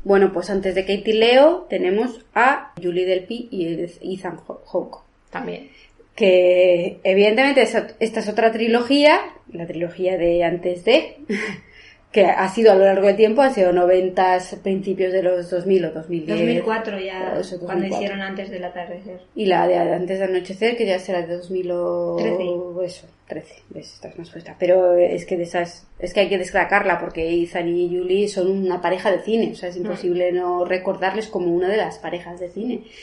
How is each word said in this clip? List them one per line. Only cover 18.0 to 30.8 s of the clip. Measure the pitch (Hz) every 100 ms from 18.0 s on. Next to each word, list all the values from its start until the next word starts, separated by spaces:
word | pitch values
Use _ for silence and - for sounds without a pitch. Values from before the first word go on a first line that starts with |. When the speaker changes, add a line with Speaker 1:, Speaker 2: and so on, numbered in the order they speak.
Speaker 3:
hicieron | 202 196
Antes | 190 190 190
del | 180
atardecer. | 180 180 175 180 190 180 -
Speaker 1:
Y | 269 190
la | 170 175
de | 175
Antes | 170 175 185 190
del | 190
anochecer, | 185 180 190 226 233
que | 202
ya | 185
será | - 180 170
de | 175
dos | 180
mil | 185 175
o | 175 175 175 175 170
Speaker 3:
Trece. | 170 180 180 175 180 175
Speaker 1:
eso, | 175 - - _ -
trece. | 190 - - -
¿Ves? | 156 -
Esta | - 170
es | -
más | 170
puesta. | 170 165 -
Pero | 180 185 180 175
es | 175 175 -
que | 180
de |
esas, | 175 180 170 - - -
es | 180
que | 208
hay | 180
que | 190
destacarla, | 180 196 175 202 190 175
porque | 170 165 165 170
Ethan | 170 185 170 175
y | 175
Julie | 180 180 196 202
son | 196 185
una | 196 185 175
pareja | 170 185 214
de | 180
cine, | - 226 190
o | -
sea, | 180
es | 180
Speaker 2:
Mm. |
Speaker 1:
imposible | 208 190 180 175 180
no | 180 180 180
recordarles | 180 185